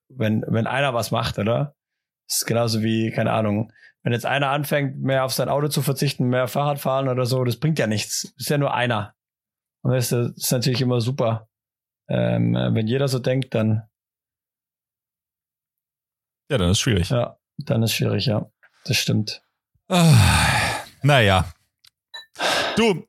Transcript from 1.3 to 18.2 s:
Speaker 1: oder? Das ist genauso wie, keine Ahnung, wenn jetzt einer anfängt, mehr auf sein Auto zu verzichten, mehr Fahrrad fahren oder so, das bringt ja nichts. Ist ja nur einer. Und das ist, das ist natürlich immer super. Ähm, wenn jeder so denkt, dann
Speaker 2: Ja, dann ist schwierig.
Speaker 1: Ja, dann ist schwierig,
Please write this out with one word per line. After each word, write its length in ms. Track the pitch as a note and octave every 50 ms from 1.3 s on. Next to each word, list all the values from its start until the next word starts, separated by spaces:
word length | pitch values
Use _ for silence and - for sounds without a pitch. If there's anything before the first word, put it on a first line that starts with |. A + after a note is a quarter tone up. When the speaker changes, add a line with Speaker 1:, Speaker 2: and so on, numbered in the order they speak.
| - -
Speaker 1:
oder? 360 | G2+ A2 A#2 C3+ C#3+ C#3+ - _ _ _ _ _ _ _ _ _ _ -
Das 100 | - -
ist 80 | -
genauso 360 | - A2+ A#2 A#2+ A#2 A2 A2
wie, 280 | G#2+ A2+ A2+ A2+ A2+ A2
keine 220 | - C3+ A2+ A2+
Ahnung, 400 | A2+ A2+ A2 G#2 G#2 G#2 A2+ - _ _ - - _ _
wenn 120 | - - A#2+
jetzt 100 | A2+ B2
einer 240 | - B2+ C#3+ C#3+ C3+
anfängt, 520 | C#3 D3+ C#3+ - D#3 D3 C#3+ C3+ C3+ C#3
mehr 220 | C3+ C3 C3+ C3 C3
auf 100 | C3 -
sein 160 | - C3 -
Auto 180 | C#3 C#3 D3 D3+
zu 140 | C#3+ D3+
verzichten, 460 | B2+ C#3+ C3 - D3+ C#3+ - - C3 B2
mehr 200 | B2 B2+ B2+ A#2+
Fahrrad 300 | - D3 C#3+ D3 C#3+ C#3+
fahren 280 | - C3+ C3 C3+ C#3 C3
oder 180 | B2 B2+ B2+
so, 180 | A#2 C3 C3 B2+
das 140 | A#2+ A2+ -
bringt 180 | - D#3 D#3+ C#3+
ja 80 | B2+
nichts. 460 | G#2+ G#2+ G#2 - - - - - - _ -
Ist 100 | A#2+ -
ja 80 | D3+
nur 160 | C#3+ C#3+ C3+
einer. 420 | - A#2+ B2 A#2+ A#2 G#2 G2+ - _ _ _ _ _ _ _ _ _ _ _ _ _ _
Und 100 | - C3
das 180 | B2+ B2+ A#2+ -
ist, 20 |
das 320 | C3 A#2+ A#2+ D#3 - - -
ist 80 | -
natürlich 280 | C#3 B2+ A2+ - B2+ A2+
immer 220 | B2+ B2 B2 A#2+
super. 460 | A2 B2 C3 - B2+ A2+ A2+ A2 - _ _ _ _ _ _ _ _ _ _ _ _ -
Ähm, 460 | - - - - A#2 - - - A#2
wenn 320 | A#2+ - - A2+ A2+ A2
jeder 220 | A2 B2 C3+ C#3 C3+
so 100 | C3 B2
denkt, 360 | A#2 C3 B2+ C3+ B2 - -
dann 280 | A2+ A2 A2 A2 A2 - - _ _ _ _ _ _ _ _ _ _ _ _ _ _ _ _ _ _ _ _ _ _ _ _ _ _ _ _ _ _ _ _ _ _ _ _ _ _ _ _ _ _ _ _ _ _ _ _ _ _ _ -
Speaker 2:
Ja, 80 | D3+ A#2
dann 120 | F2+ F2
ist 100 | G2 -
schwierig. 300 | - C3 G#2+ F2+ F2 -
Speaker 1:
Ja, 280 | B2+ A#2+ - - - _ _ _ _ -
dann 240 | - - - A#2
ist 100 | A2+ A2
schwierig, 340 | - - A#2+ A2+ A2 G#2